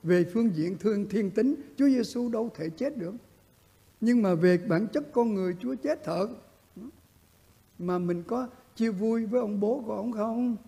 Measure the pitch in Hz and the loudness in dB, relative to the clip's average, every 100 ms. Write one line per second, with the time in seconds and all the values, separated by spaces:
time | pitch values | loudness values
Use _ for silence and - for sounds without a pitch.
0 | 165 180 175 220 233 160 170 185 214 202 | 4 4 4 2 2 2 -2 -2 0 0
1 | 202 208 196 208 254 320 - - 277 254 | 0 -2 0 2 0 0 -6 2 4 4
2 | 220 240 240 226 233 - 160 165 269 277 | 0 -4 -2 -2 -4 -6 -8 -4 -4 -4
3 | 170 240 - _ _ _ _ _ _ _ | -8 -10 -16 _ _ _ _ _ _ _
4 | 220 247 196 170 180 180 180 170 220 294 | 2 4 4 6 6 4 2 0 0 -2
5 | 294 247 233 202 185 175 247 262 277 311 | -2 0 0 0 -2 -4 -6 -4 -4 -4
6 | - 170 214 - - _ _ - 240 - | -4 -4 -4 -6 -20 _ _ -18 -18 -20
7 | _ _ _ _ _ _ _ - 175 180 | _ _ _ _ _ _ _ -8 -2 0
8 | 175 175 165 233 247 - - - 226 190 | 0 -2 -2 -4 -4 -12 -20 -2 -2 0
9 | 220 226 220 247 214 202 208 151 220 208 | 0 0 0 0 0 0 0 0 -4 -4
10 | 226 220 220 226 247 214 | -4 -2 -2 0 0 -2